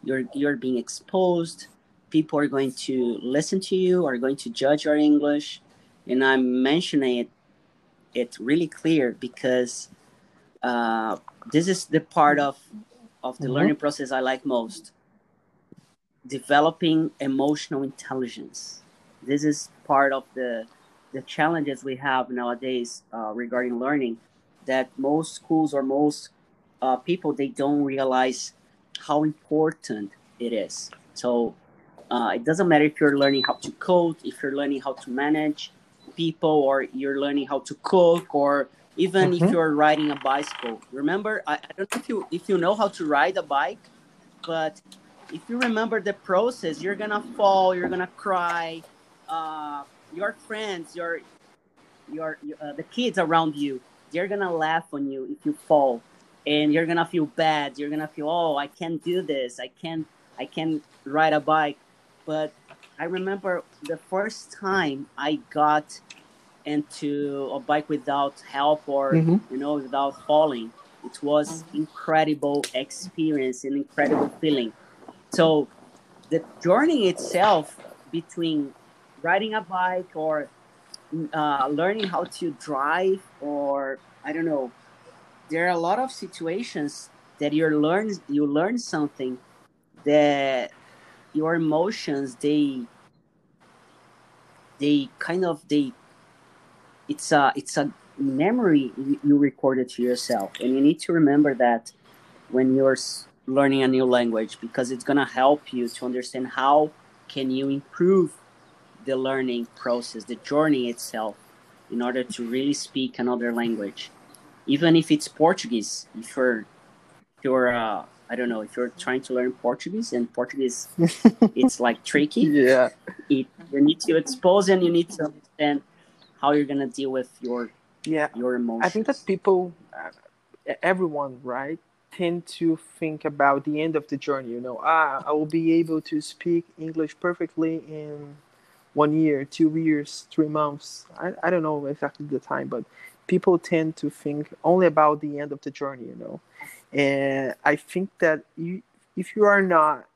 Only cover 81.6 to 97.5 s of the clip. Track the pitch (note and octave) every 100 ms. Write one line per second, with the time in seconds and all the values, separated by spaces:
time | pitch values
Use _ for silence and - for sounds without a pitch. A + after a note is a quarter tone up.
81.6 | C3+ D3 F3+ A3 G3 E3 F3 - F3 C#3+
82.6 | - C#3 C#3+ E3+ F#3+ F#3+ - _ C#3+ D3
83.6 | C#3+ C#3 C3+ C3+ _ _ - D#3 E3 D3
84.6 | B2+ - - _ - - - _ - D#3+
85.6 | F3 E3+ E3+ G#3+ B3+ - F3+ - E3 F#3
86.6 | A#3+ E3+ D3 - - _ _ _ D3 D3
87.6 | D#3+ D3+ D3+ F#3 A3 F#3+ - C#3+ D3 D3
88.6 | F#3 A#3+ - E3 D3 - C3 B2 _ _
89.6 | _ _ _ _ C#3+ D3+ D3 C#3+ C#3 C3
90.6 | A2 - - - - - _ D3+ D#3+ E3+
91.6 | D#3+ D3+ F#3 A3 - C#3+ C3+ A#2+ D3 D3
92.6 | C#3+ C3 A#2 _ _ _ _ _ _ _
93.6 | _ _ _ _ _ _ _ _ _ _
94.6 | _ _ C#3+ D3 C3 _ - F3 F3+ D3+
95.6 | - D3 C3+ - _ _ _ _ _ _
96.6 | _ _ _ _ - D3 - D3+ C3+